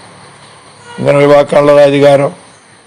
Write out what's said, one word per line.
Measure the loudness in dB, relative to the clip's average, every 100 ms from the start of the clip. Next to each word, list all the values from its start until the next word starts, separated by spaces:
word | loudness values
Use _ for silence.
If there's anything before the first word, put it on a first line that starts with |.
| -20 -20 -20 -20 -20 -20 -20 -20 -20 -10
ഇങ്ങനെ | -4 0
ഒഴിവാക്കാനുള്ള | 2 0 0 -2 0 2 2
അധികാരം? | 2 0 0 -2 -10 -20 _ _ _